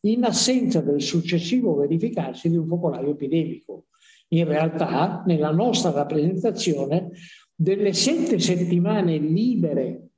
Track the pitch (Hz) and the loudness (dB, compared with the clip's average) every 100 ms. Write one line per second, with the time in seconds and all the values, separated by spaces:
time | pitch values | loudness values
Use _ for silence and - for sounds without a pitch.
0 | 202 233 240 - - 254 208 165 139 143 | 0 2 2 2 2 2 2 0 2 0
1 | - 175 165 175 - 254 226 143 143 165 | 0 -2 0 -2 0 0 2 0 0 0
2 | 220 - 135 123 170 170 160 170 170 135 | -2 -4 -6 -4 0 0 0 -2 -2 -2
3 | 139 147 135 165 165 - - 95 - _ | -4 -4 -2 -2 -2 -6 -14 -18 -20 _
4 | - - _ 165 165 151 160 160 156 - | -20 -20 _ 0 2 0 0 0 -2 0
5 | 185 - 185 160 151 160 240 - 180 143 | 0 -2 0 2 2 2 2 2 0 0
6 | 147 156 160 185 233 185 - 143 135 165 | 0 0 0 0 -2 -2 -2 -2 0 -2
7 | 175 - - - _ - 160 202 202 175 | -4 -10 -20 -20 _ -2 0 2 2 2
8 | 262 330 330 190 - 180 175 175 185 214 | 0 0 0 0 2 0 2 2 2 2
9 | 175 160 151 170 240 220 165 143 127 - | 2 0 0 2 2 0 0 0 -4 -6
10 | - | -16